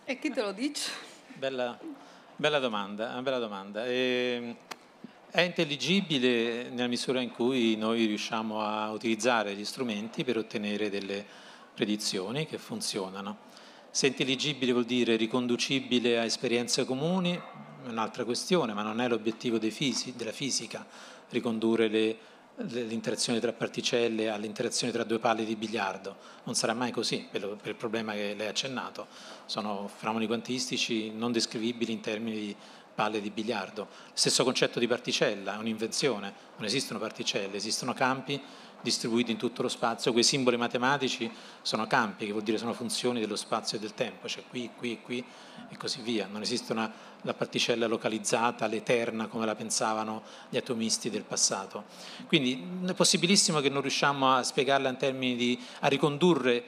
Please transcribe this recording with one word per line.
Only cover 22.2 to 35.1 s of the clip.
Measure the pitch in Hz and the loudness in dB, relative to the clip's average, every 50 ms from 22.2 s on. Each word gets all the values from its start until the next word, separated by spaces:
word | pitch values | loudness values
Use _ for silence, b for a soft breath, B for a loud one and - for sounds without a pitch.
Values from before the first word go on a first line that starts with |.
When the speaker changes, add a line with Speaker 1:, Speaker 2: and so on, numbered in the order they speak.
| B B B B B B - | B B B B B B -10
Speaker 2:
le, | - 254 190 120 120 120 | -8 -8 -6 -4 -4 -4
l'interazione | 110 113 113 110 - 113 104 - - 123 113 | -4 -4 -4 -2 -2 -2 0 0 0 2 2
tra | 107 120 | 2 0
particelle | 113 - 131 - - - 107 - - 120 117 117 113 110 110 110 | 0 0 -4 -4 -2 -2 -2 2 4 4 4 4 2 2 0 0
all'interazione | 107 104 104 110 104 - 123 117 - - - 127 107 | 0 -2 -4 -6 -4 -2 -2 -2 0 0 -2 0 0
tra | 117 117 | 0 0
due | 107 113 113 | 0 0 2
palle | - 123 113 110 113 | 4 2 2 2 2
di | 107 113 107 | -2 -2 -4
biliardo. | 107 107 104 113 101 95 92 95 - 95 95 - B B B B B | -4 -4 -2 -2 -2 -2 -4 -6 -8 -10 -12 -12 B B B B B
Non | - 120 | -4 -2
sarà | - - 117 110 | 0 2 0 0
mai | 117 127 120 | 0 0 -2
così, | 113 - 110 - - 120 - - | 0 0 0 0 0 -2 -4 -4
per | - 110 | -8 -6
lo, | 98 98 104 104 | -4 -4 -8 -6
per | - 113 | -6 -8
il | 104 | -8
problema | - - 117 104 113 113 110 104 | -6 -4 -4 -2 -2 -2 -2 -4
che | 104 104 101 104 | -4 -4 -4 -4
lei | 104 107 107 | -4 -4 -4
ha | |
accennato. | 95 - - 135 131 117 90 85 - - 104 - B B B B B B B | -2 -2 -4 -2 -4 -6 -6 -6 -8 -10 -12 -12 B B B B B B B
Sono | B - 117 104 107 104 98 101 101 - | B -6 -4 -2 -2 -2 -4 -4 -8 -10
fenomeni | - - 110 110 113 110 | -6 -4 -2 0 0 2
quantistici | 104 117 117 113 - 123 127 127 - 131 113 - - 120 110 107 110 | 2 0 -2 -2 -2 -2 -2 -2 -2 0 0 0 0 0 -2 -2 -2
non | 107 110 113 120 120 | -4 -2 -2 2 2
descrivibili | 113 110 - - 123 110 117 123 120 113 110 | 2 2 2 -2 -2 -2 -2 0 0 -2 -2
in | 113 104 | -2 -4
termini | 104 - 107 107 113 113 110 107 | -2 -4 -4 -2 -2 -4 -4 -4
di | 107 104 101 B B B B B B B - - | -4 -6 -6 B B B B B B B -2 0
palle | 110 107 107 110 | 0 0 0 -2
di | 101 104 | -4 -4
biliardo. | 101 - 110 107 120 104 95 95 - 104 98 - B B B B B | -4 -4 -2 -2 -2 -2 -4 -6 -8 -10 -10 -10 B B B B B
Stesso | - - 147 139 - 139 | 2 2 4 4 4 4
concetto | 123 123 - - 135 - - | 4 4 4 2 2 2 0
di | 120 113 | 2 2
particella, | 120 113 - - | 2 0 0 -2